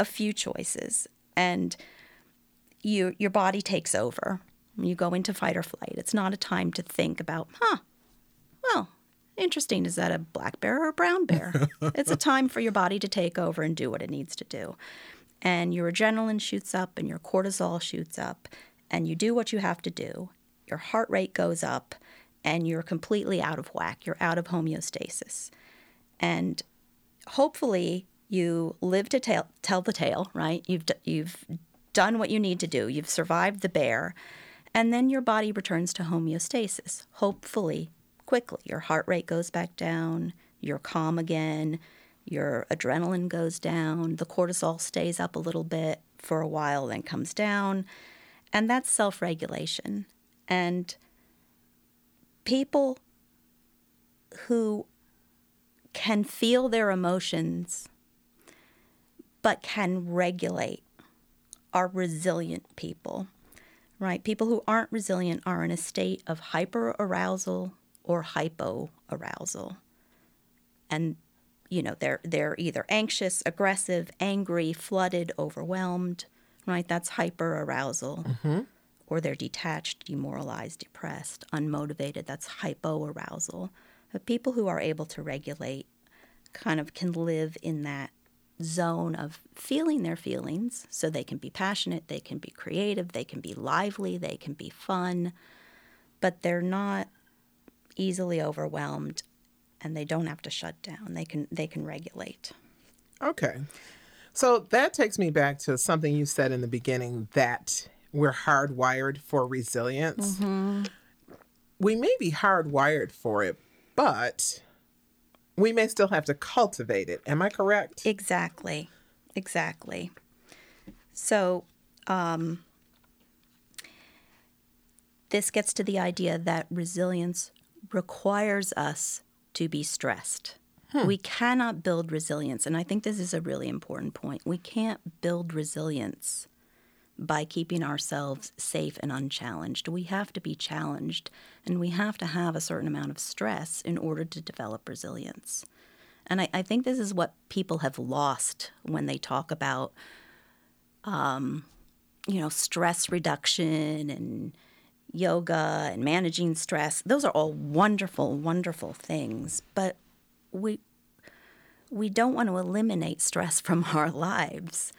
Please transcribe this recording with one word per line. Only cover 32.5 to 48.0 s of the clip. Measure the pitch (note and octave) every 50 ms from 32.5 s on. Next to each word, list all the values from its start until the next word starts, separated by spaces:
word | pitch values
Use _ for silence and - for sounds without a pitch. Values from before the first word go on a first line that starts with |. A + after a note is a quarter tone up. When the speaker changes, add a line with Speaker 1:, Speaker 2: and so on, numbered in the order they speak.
| F3+ F3+
Speaker 1:
to | - E3
do. | D#3 B2+ G#2 A2
You've | C3 D3+ D#3 -
survived | - - D#3+ F3 E3 E3+ F3+ G3 G#3 G3
the | - F#3
bear. | - E3 C#3 A#2+ A2+ A#2 D3+ F3 - - - - - - - - - - - - -
And | A3+ A3+ A#3 A#3
then | A#3+ B3+ C4
your | C4+ C4+
body | B3+ A#3+ A3 A3 G#3+ G#3+
returns | G#3 G#3 F#3+ - F3 E3 F3 F3+ -
to | - F3+
homeostasis, | D#3+ F3 E3 E3 D#3+ D#3 E3+ - - - B3 A3 F#3 - - - - - - - _ -
hopefully | - - G3+ G3 - - - - A3 G3 D#3+ D3 D#3 D#3+ D#3+ - _ _ _ _ _ _
quickly. | - C4+ A#3+ A#3+ - - - -
Your | - - D#3+
heart | - - D#3+ D#3 - -
rate | F#3 E3+ F3 -
goes | E3+ E3+ E3+ -
back | - E3+ F3 F3 -
down. | - E3+ E3 E3 E3 E3 E3 E3 E3 E3 E3+ F3 - _ _ _ _
You're | - C#3+ C#3+ C#3+
calm | - - - E3+ D#3+ D#3+ E3 E3+
again. | E3 E3 E3+ D#3 D#3 D#3 D#3 D3+ D#3 D#3 D#3 E3 - - - - - - _ _ -
Your | - E3+ D3 C#3+ C#3+ C3 A#2+ - -
adrenaline | - D#3+ - B2 B2+ D#3+ E3+ F3 F#3 F3+ F3+ F3+
goes | F3 E3+ E3 E3 E3+ -
down. | - E3 E3 E3 D#3+ D#3 D#3+ E3+ E3 E3 E3
The | E3 E3
cortisol | - - - F3+ F3 F3+ - - E3 E3 E3
stays | - - - F3+ E3+ F3 E3+ -
up | F3 F3 -
a | D#3+
little | D#3+ E3+ E3 E3 D#3+
bit | E3 - D#3+ D#3 D#3 D#3 - _ _ _ -
for | - - E3+ D#3
a | D#3+ D#3
while, | D#3 D#3 D3+ D3 C#3+ C#3+ C#3 A#2
then | G#2+ G#2 -
comes | - - - - E3 -
down. | - G#3 G#3 G3+ G3+ G3 G3 F#3+ F#3+ F#3+ - - -